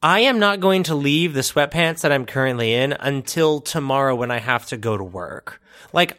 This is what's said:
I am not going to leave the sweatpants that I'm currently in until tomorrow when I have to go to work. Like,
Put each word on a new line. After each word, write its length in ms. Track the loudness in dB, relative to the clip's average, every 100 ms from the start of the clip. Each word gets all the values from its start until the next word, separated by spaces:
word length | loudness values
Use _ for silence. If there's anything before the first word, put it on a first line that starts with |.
I 180 | 2 4
am 180 | 4 4
not 220 | 2 2
going 220 | 2 2
to 100 | 2
leave 380 | 0 2 2 0
the 80 | -2
sweatpants 640 | -2 0 0 2 0 0
that 100 | 0
I'm 140 | 0 0
currently 480 | -2 0 0 0
in 180 | 2 0
until 680 | -2 -4 -4 -4 0 2 0
tomorrow 520 | -2 -4 -2 0 0
when 160 | 0 -2
I 80 | -4
have 280 | -2 -2 -4
to 100 | -6
go 220 | -4 -4
to 40 |
work. 580 | -6 -10 -12 -12 -14 -18 _ -20 -6
Like, 200 | -2 -2